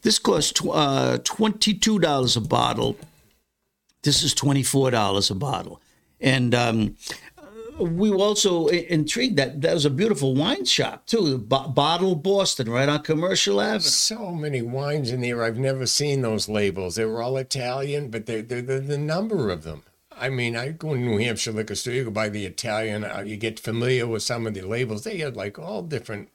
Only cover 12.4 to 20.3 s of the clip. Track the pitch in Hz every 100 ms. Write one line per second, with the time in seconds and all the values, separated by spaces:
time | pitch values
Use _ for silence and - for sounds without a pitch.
12.4 | 190 - 117 117 139 147 147 156 175 190
13.4 | - 202 214 214 - - - 220 202 175
14.4 | 151 135 117 127 143 151 127 127 123 120
15.4 | 113 113 131 135 123 - 147 139 120 107
16.4 | 98 107 101 92 92 90 113 113 120 135
17.4 | 131 135 123 127 139 143 143 110 107 110
18.4 | 110 123 123 135 135 143 151 160 220 208
19.4 | 113 82 80 76 - _ _ - 127